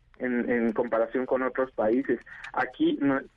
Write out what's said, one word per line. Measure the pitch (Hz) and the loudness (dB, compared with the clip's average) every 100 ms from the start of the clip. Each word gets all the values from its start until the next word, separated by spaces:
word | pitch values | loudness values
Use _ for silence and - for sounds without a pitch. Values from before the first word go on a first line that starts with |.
| _ - | _ -8
en, | 123 120 117 | -2 -2 0
en | 120 117 | 2 2
comparación | 110 123 113 113 131 131 | 0 0 0 0 -2 0
con | 131 | 0
otros | 131 127 131 | 0 -2 -4
países. | - 110 123 139 120 - - - | 0 2 2 2 -2 -4 -18 -10
Aquí, | - - - 170 - | -6 -6 0 0 2
no, | 139 135 - | 2 0 -4